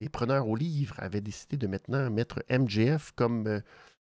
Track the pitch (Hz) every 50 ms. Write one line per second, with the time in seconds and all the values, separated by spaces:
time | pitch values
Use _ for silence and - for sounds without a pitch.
0 | 107 143 - - 120 117 135 139 127 110 110 113 151 175 160 143 143 - - -
1 | 101 95 90 104 101 104 101 - - - - 143 120 95 95 98 - - 117 139
2 | 135 123 107 107 120 - - - - - 127 127 135 120 98 107 110 123 156 160
3 | - - - - 123 117 120 117 107 107 107 104 - - - - - - - _
4 | _ _